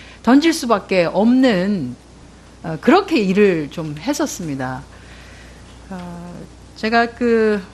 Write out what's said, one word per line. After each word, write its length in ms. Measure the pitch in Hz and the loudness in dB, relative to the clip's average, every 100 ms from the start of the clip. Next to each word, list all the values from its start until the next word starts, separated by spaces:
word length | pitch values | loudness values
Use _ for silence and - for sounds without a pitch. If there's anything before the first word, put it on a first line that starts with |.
| - - | -20 -4
던질 300 | - 277 330 | 4 4 4
수밖에 520 | 320 240 208 - 190 | 0 0 -2 2 0
없는, 920 | 165 180 220 254 262 190 190 202 127 123 - - - - - - | 2 2 2 4 4 2 0 -2 -6 -10 -18 -20 -20 -20 -20 -14
어, 120 | - 160 | -10 -2
그렇게 380 | - 339 392 320 | 2 2 2 0
일을 520 | 196 190 208 170 143 | 2 4 2 2 -4
좀 260 | 151 156 147 | -8 -10 -8
했었습니다. 840 | 185 294 302 - 170 135 131 131 139 - - - - - - - - - - | -6 -4 -4 -6 -8 -6 -6 -8 -14 -20 -20 -20 -20 -20 -20 -20 -20 -20 -16
어, 440 | 185 175 175 175 - 185 - - - | -14 -14 -14 -16 -18 -20 -20 -20 -8
제가 340 | 220 233 233 | -2 0 0
그 520 | 240 240 226 220 208 185 | -2 0 2 2 0 -6